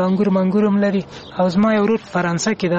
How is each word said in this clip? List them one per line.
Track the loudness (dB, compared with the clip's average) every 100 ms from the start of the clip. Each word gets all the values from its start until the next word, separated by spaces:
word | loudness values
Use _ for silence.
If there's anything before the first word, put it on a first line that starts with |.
| 0
انګور | 0 2
منګور | 2 2 2 2
هم | 2
لري، | 0 0 -6 -16 -12 -2
او | 0
زما | 2 2
یو | 2
ورور | 0 -2
فرانسه | -2 -4 -2 -2 -2
کې | -2
ده، | -2